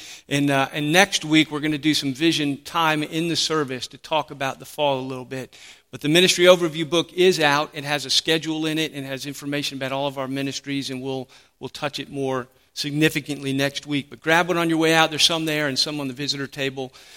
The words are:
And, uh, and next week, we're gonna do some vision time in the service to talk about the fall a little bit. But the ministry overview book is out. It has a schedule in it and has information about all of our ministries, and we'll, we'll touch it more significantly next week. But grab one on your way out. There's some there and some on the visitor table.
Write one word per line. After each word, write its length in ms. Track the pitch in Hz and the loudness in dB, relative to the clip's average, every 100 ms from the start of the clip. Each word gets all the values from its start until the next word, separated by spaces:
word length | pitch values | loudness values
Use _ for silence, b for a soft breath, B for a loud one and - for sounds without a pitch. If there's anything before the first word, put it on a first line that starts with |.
| B B - | B B -4
And, 220 | 143 143 | 0 2
uh, 160 | 139 135 | 2 0
and 200 | 156 147 | -2 2
next 320 | 175 196 - | 4 4 2
week, 280 | 156 156 151 | 2 2 2
we're 80 | 147 | -2
gonna 180 | 151 151 | -4 -2
do 160 | 151 | 0
some 180 | 143 143 | 0 -2
vision 480 | 127 165 151 143 139 | 0 0 2 -2 -4
time 400 | - 170 160 156 | -6 0 2 0
in 240 | 147 160 170 | -2 -2 -2
the 80 | 156 | -2
service 500 | - 156 135 127 - | 0 0 -2 -6 -10
to 100 | 131 | -14
talk 340 | - 156 143 | -2 -2 -2
about 260 | 139 135 123 | -6 -6 -6
the 60 | |
fall 340 | 131 - 147 131 | -12 -2 0 0
a 80 | 131 | -4
little 180 | 127 | -8
bit. 320 | 123 131 123 - B B _ | -10 -10 -12 -16 B B _
But 80 | 131 | -6
the 80 | 147 | 2
ministry 380 | 165 180 175 180 | 4 6 6 8
overview 440 | 185 170 156 151 | 8 6 -2 -2
book 220 | 165 165 | 0 0
is 260 | 180 185 160 | 4 4 6
out. 320 | 151 143 151 | 4 4 0
It 120 | 156 | -6
has 200 | 139 147 | -4 -4
a 60 | 135 | 0
schedule 560 | - - 160 156 156 156 | 0 2 0 0 -4 -2
in 120 | 156 | -2
it 160 | 156 | -4
and 120 | 143 135 | -6 -8
has 200 | 135 143 | -8 -8
information 520 | 139 143 143 139 135 | -10 -6 -4 -4 -6
about 140 | 131 | -4
all 160 | 135 143 | -2 -4
of 100 | 135 | -4
our 80 | 131 | -6
ministries, 640 | 135 139 - 143 139 127 | -4 -4 -6 -6 -6 -6
and 100 | 131 | -8
we'll, 280 | 135 131 123 b b - | -6 -8 -8 b b -14
we'll 80 | 135 | -14
touch 320 | - 147 - | -8 -8 -8
it 100 | - | -10
more 380 | 143 135 131 120 b b | -6 -2 -2 -6 b b
significantly 800 | - 147 147 156 160 139 139 139 | -10 -4 2 2 2 -6 -8 -4
next 340 | 135 139 139 143 | 0 -2 -4 -4
week. 240 | 143 - | -4 -4
But 100 | 117 | -8
grab 280 | 160 165 175 | 2 2 2
one 100 | 170 | 0
on 100 | 170 | 2
your 100 | 160 | 2
way 140 | 160 | 4
out. 180 | 160 160 | 4 4
There's 120 | 147 | 4
some 220 | - 165 | 2 2
there 240 | 160 151 147 | -2 -2 -2
and 100 | 127 | -2
some 220 | 160 151 | -2 -4
on 80 | 139 | -6
the 60 | |
visitor 340 | 127 143 139 139 | -6 -6 -6 -6
table. 440 | 147 135 135 127 B B | -4 -6 -4 -12 B B